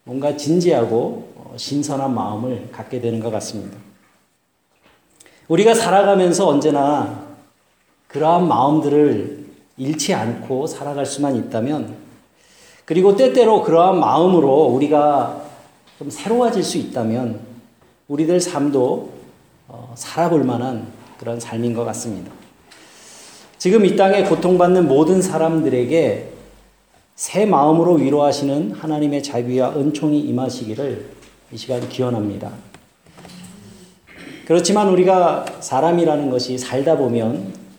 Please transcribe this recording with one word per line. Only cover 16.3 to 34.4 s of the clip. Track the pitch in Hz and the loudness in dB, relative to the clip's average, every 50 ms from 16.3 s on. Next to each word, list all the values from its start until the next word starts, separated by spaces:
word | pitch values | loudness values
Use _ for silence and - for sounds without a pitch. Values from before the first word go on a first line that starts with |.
| 226 247 247 233 - 185 165 | 0 2 2 0 0 -2 -4
수 | - - | -2 -4
있다면 | 156 - - - 127 113 110 110 123 127 117 104 - - - - - - _ _ _ _ _ _ _ _ - | -6 -6 -6 -6 -4 -4 -2 -2 -2 -4 -6 -8 -8 -12 -18 -20 -20 -20 _ _ _ _ _ _ _ _ -10
우리들 | 143 143 160 156 175 180 | -4 -2 0 2 2 0
삶도, | 175 - - 143 143 147 143 135 123 135 180 233 - - - - - - - _ _ _ _ _ _ _ | 0 -2 -4 -2 -2 0 0 2 0 0 -2 -4 -6 -12 -16 -20 -20 -20 -20 _ _ _ _ _ _ _
어, | - 120 117 123 120 | -20 -20 -18 -18 -18
살아볼 | - - - - 160 170 180 175 151 127 | -16 -16 -10 -4 -2 0 2 2 2 2
만한 | 127 120 117 123 131 123 110 107 - - - - - - - | 0 -2 -2 -4 -4 -6 -8 -10 -12 -16 -20 -20 -20 -20 -14
그런 | - 113 117 120 | -10 -8 -8 -8
삶인 | 117 - 117 113 120 120 113 | -8 -10 -6 -4 -4 -4 -2
것 | 117 117 | -4 -4
같습니다. | 113 110 - - 117 104 90 87 - - - - - _ _ _ _ - - - - - - - - - - - - - - - - _ - | -6 -6 -8 -8 -10 -10 -10 -12 -16 -20 -20 -20 -20 _ _ _ _ -20 -20 -20 -20 -20 -20 -20 -20 -20 -20 -20 -20 -20 -20 -20 -20 _ -4
지금 | - 185 202 226 196 | 0 2 4 6 4
이 | 180 - | 4 4
땅에 | 196 190 196 202 202 180 | 4 4 4 4 2 2
고통받는 | - 196 - - 180 180 175 175 175 180 185 175 143 | 2 0 0 2 2 4 4 4 4 4 4 4 4
모든 | 131 143 160 156 190 190 185 | 4 4 4 4 4 2 0
사람들에게 | - 151 156 160 165 165 160 139 135 127 123 123 120 156 165 151 120 98 - - - - - - - - _ _ _ _ _ _ _ _ _ _ _ _ | 0 -2 -2 0 0 0 0 0 0 0 0 -2 0 2 2 2 2 0 -4 -8 -14 -18 -20 -20 -20 -20 _ _ _ _ _ _ _ _ _ _ _ _
새 | - - - - 180 214 | -12 -12 -6 -2 0 2
마음으로 | 208 175 139 143 151 160 165 165 175 175 | 2 4 4 4 4 4 4 4 4 4
위로하시는 | 151 131 135 147 147 143 143 - - 139 139 139 147 175 214 196 | 4 2 2 2 2 2 2 0 0 -2 -2 -2 -2 -2 -4 -6
하나님의 | - - 160 151 151 151 147 143 143 139 | -8 -8 -6 -4 -2 -2 -2 -2 -4 -6
자비와 | - - 120 120 123 127 127 127 - - | -4 -6 -4 -4 -2 0 0 0 0 0
은총이 | 151 139 151 147 - - 151 151 147 | -2 -2 -2 -2 -2 -2 0 0 0
임하시기를 | 151 120 120 123 131 123 123 - 113 107 110 127 143 135 113 - - - - - - - _ _ _ _ 127 | 0 -2 -2 -2 -2 -4 -6 -8 -8 -8 -8 -6 -6 -6 -8 -8 -12 -16 -20 -20 -20 -20 _ _ _ _ -18
이 | |
시간 | 113 - - 127 123 120 - | -16 -10 -6 -6 -6 -6 -8
기원합니다. | - - 127 123 120 110 104 104 98 98 - - - - - - - - _ _ _ _ _ _ _ - - 180 180 - - - - 202 - - - - - - _ _ _ _ - - - - - - | -6 -4 -4 -2 -2 -2 -4 -4 -6 -8 -10 -12 -14 -16 -20 -20 -20 -20 _ _ _ _ _ _ _ -20 -20 -20 -20 -20 -20 -20 -20 -20 -20 -20 -20 -20 -20 -20 _ _ _ _ -20 -20 -20 -20 -20 -16